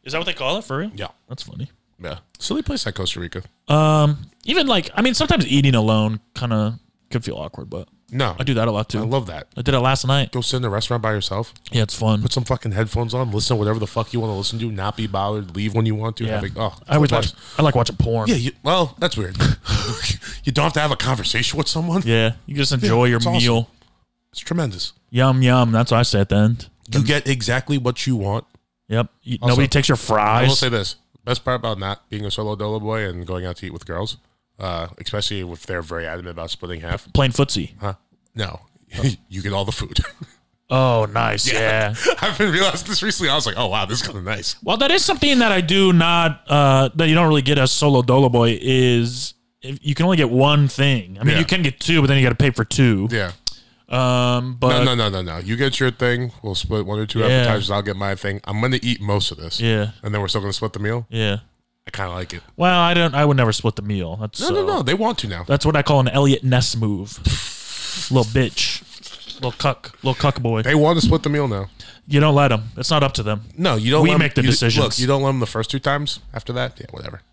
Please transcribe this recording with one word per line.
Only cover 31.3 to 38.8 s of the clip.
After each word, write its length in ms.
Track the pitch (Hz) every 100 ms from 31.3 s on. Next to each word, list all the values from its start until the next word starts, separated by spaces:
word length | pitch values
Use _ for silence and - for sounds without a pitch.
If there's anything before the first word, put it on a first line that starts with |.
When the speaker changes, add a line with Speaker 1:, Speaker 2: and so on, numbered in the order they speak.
| 123
Speaker 2:
part 120 | - 123
about 220 | 117 101
not 300 | 98 101 _
being 160 | 104
a 60 | 104
solo 260 | 98 107 104
dolo 240 | 104 107
boy 260 | 104 110 101
and 200 | 87 87
going 180 | 92
out 120 | 90 87
to 100 | 92
eat 60 |
with 100 | 71
girls, 320 | - 85 110 - _ _ _ _
uh, 280 | 95 85 85 -
especially 360 | - 104 - 101
if 260 | 90 85 -
they're 160 | 90
very 240 | 80 82 82
adamant 260 | 87 87
about 180 | 85 82
splitting 300 | - 87 85
half. 320 | 85 87 -
Speaker 1:
Playing 200 | - 135
footsie. 400 | 120 139 101 78 -
Speaker 2:
Huh? 160 | 104 95 _ _ _
No. 260 | 110 95 78 _ _